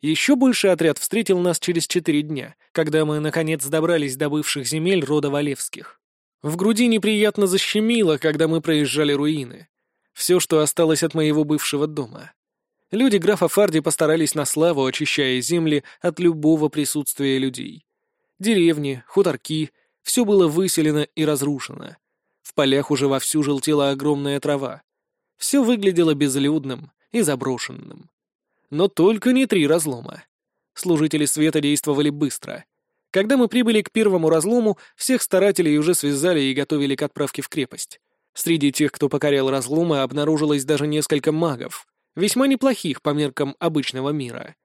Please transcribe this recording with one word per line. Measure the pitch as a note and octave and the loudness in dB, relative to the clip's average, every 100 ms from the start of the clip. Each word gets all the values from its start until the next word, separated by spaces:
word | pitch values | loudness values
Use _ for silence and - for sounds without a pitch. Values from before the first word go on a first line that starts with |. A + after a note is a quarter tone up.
Ещё | D3 D#3 - | -2 -2 2
больший | C4+ C4 A#3 G3+ | 4 4 4 2
отряд | E3+ E3 C#3+ | 2 2 0
встретил | - G#3+ A3+ F#3 | -2 -2 0 0
нас | F3 E3 | 2 -2
через | - E3+ - | -2 -4 -2
четыре | F3+ D#3+ D3 | -4 0 -2
дня, | D3+ D3+ B2+ - _ | -2 -8 -10 -16 _
когда | - D#3 D#3 | -4 0 0
мы, | D3+ D3+ | 0 -2
наконец, | D3+ D#3 D#3 D#3+ | -2 -2 -2 -2
добрались | C#3 D#3 D#3+ E3+ C#3+ C3 | -2 0 2 0 0 -4
до | D3 | -4
бывших | D3+ D3+ D3 B2 | -2 -4 -6 -4
земель | D#3 E3 F#3+ | -4 0 0
рода | C#3 D3+ C#3+ | 0 -2 0
Валевских. | C#3+ D3 C3+ - - - _ _ _ _ _ | -2 -4 -6 -10 -14 -20 _ _ _ _ _
В | D3 E3 | -8 -2
груди | F#3+ A3 B3 | 0 2 2
неприятно | A3+ G3+ G#3+ G#3 G#3 G3 | 2 0 2 2 2 0
защемило, | F#3 - G#3 A3 A#3 G3 D3+ | 2 0 0 0 2 2 2
когда | D#3+ D3 D#3+ | 0 0 0
мы | D#3+ | 0
проезжали | D#3+ D#3 C#3+ C#3+ D3 | 0 0 0 0 0
руины. | C#3+ D3 D#3 C3 - - _ _ _ _ | 0 0 -2 -6 -14 -20 _ _ _ _
Всё, | - - F3+ | -8 0 2
что | - D#3+ | 4 2
осталось | D3+ - D#3+ D#3 | 2 2 2 2
от | E3 | 0
моего | D#3+ D3+ D3+ | 0 0 2
бывшего | D3 D3+ - C#3+ D3+ | 0 0 -2 -2 -4
дома. | D3+ C#3 - G2 _ _ _ _ _ _ | -4 -10 -12 -20 _ _ _ _ _ _
Люди | G#3 C4+ G3+ | 0 2 2
графа | E3+ G#3 E3+ | 2 2 2
Фарди | - G3+ D#3+ | 4 2 2
постарались | D3+ - D#3 D#3+ D3+ | -2 0 2 2 0
на | D#3 | -2
славу, | C#3 - E3 D3+ | -4 0 0 2
очищая | C3 C3+ D3+ - C3+ B2+ | 0 -2 -4 0 0 0
земли | B2 E3+ D#3+ D3 - - | 0 0 0 0 -4 -6
от | F3+ E3 | -6 0
любого | F3 E3 D3+ D#3+ D3+ | 0 2 2 2 2
присутствия | D3+ C#3+ D3+ C#3 - C#3 C3+ | 0 -2 -2 -6 -2 0 0
людей. | C3+ B2 - - _ _ _ _ _ _ | -2 -6 -14 -14 _ _ _ _ _ _
Деревни, | G3+ G#3+ E3+ D3+ C#3+ C3 - | 0 4 4 2 -2 -6 -4
хуторки — | - G3 C3 - D#3 D3+ _ _ _ | 2 2 0 -6 -6 -6 _ _ _
всё | - - | -4 0
было | A3+ G3+ E3+ | 4 4 4
выселено | D3+ F#3+ - D#3 D3+ D3 | 2 0 0 0 0 -2
и | - | -2
разрушено. | D#3 D3 C#3 C#3+ - - - - _ _ _ _ | -2 0 -2 -6 -10 -14 -16 -20 _ _ _ _
В | - | -12
полях | - C#3 C3+ C#3+ | -2 2 2 0
уже | C#3+ C#3 | 0 0
вовсю | C3+ - D#3 | 0 -2 -2
желтела | C#3+ C#3 C#3 D3 C#3 | 0 -2 0 0 0
огромная | C#3 C#3+ C#3+ C#3+ C#3+ | 0 -2 -2 -2 -4
трава. | D3 C#3+ C3+ - _ _ _ _ _ _ | -2 -4 -4 -12 _ _ _ _ _ _
Всё | - C#4 | 0 2
выглядело | A#3 A#3+ G3 E3+ E3 | 2 2 2 2 2
безлюдным | C#3+ C#3+ C3+ C#3 D#3 C3+ B2+ D#3+ _ _ | 2 0 0 0 0 -4 -12 -14 _ _
и | A#3+ | -2
заброшенным. | E3+ C3+ C3 B2 - C3 - - - _ _ _ _ _ _ | 0 0 -4 -6 -8 -14 -18 -20 -20 _ _ _ _ _ _
Но | D3 G3 | 0 0
только | - F3+ A3 B3 | 4 4 4 2
не | B3+ | 2
три | C4+ G3+ C#3+ | 2 2 2
разлома. | E3 D#3 B2 - - - _ _ _ _ | 2 0 -6 -10 -16 -18 _ _ _ _
Служители | - F#3 E3 D#3 D3+ D3 | -10 0 2 2 0 -2
света | - D#3 D#3 | 2 2 2
действовали | C#3+ D3 - C#3+ D3 | 0 0 0 0 0
быстро. | D3 D3 - - - - _ _ _ _ | 0 -4 -4 -12 -14 -16 _ _ _ _
Когда | - G#3 C4+ | -2 2 2
мы | A#3 | 2
прибыли | A#3+ A#3 A3 | 2 2 2
к | G3+ | 0
первому | - G#3+ F#3+ D#3+ | 0 2 2 2
разлому, | D#3+ E3 A#3+ A3 G3 - _ | 2 2 0 0 -2 -8 _
всех | - B3+ | -2 0
старателей | - F#3 G3+ F#3+ E3+ D3 | 2 2 2 2 2 2
уже | D3+ | 2
связали | F3 C#3+ C#3+ E3 E3+ | 0 0 0 0 2
и | C3+ | 0
готовили | C3 C#3 D3+ C#3 C3+ | -2 -2 -2 -2 -2
к | |
отправке | D3 - C#3+ - | -4 -4 -6 -6
в | C#3 | -8
крепость. | - C3 - - - _ _ _ | -6 -6 -8 -14 -16 _ _ _
Среди | - - E3 C#3+ | -8 -2 2 0
тех, | C3 D3+ | 2 -2
кто | - C#3+ | 0 -2
покорял | D3 D3 C#3+ C3+ | 0 0 2 0
разломы, | C3+ B2 D3+ E3+ C#3+ | -2 -2 -2 0 0
обнаружилось | C3+ C#3 D3 D#3 D3+ D3 | -2 -2 0 0 0 0
даже | C3 D3+ D3 | 0 -2 0
несколько | D3+ D3 D3+ C3+ | -2 0 0 0
магов, | D#3 E3 B2+ - - - _ _ - | 0 -2 -4 -10 -14 -20 _ _ -4
весьма | G3+ B3 C4+ | -2 2 2
неплохих | C4+ C4+ A#3 E3+ C3 | 2 0 0 -4 -4
по | - | -2
меркам | D3 D3 - C#3 - | -2 -2 -2 -4 -2
обычного | E3+ D#3 C3+ C3 C3+ | -2 -2 -4 -6 -4
мира. | D3+ B2+ A#2+ - E3 | -4 -6 -12 -16 -20